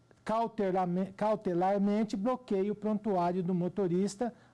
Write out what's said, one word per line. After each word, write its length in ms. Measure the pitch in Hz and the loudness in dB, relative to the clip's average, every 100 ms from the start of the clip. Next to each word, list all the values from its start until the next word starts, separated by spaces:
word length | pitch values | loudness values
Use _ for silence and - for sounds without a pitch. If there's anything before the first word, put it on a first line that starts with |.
| _ - | _ -14
cautelame-, 880 | - 220 233 226 196 185 180 175 190 | -4 0 0 0 0 2 0 0 -2
cautelarmente 1040 | 190 208 214 196 175 185 202 202 208 220 208 | -2 0 0 0 0 2 2 2 2 0 -2
bloqueie 560 | 226 247 - 196 202 | -2 -2 -2 0 0
o 40 | 208 | -2
prontuário 680 | 214 208 220 185 175 185 | -2 -2 0 0 2 0
do 100 | 175 | 0
motorista 800 | 185 175 196 185 175 196 - 240 - - | 0 0 0 0 2 0 -2 -6 -6 -20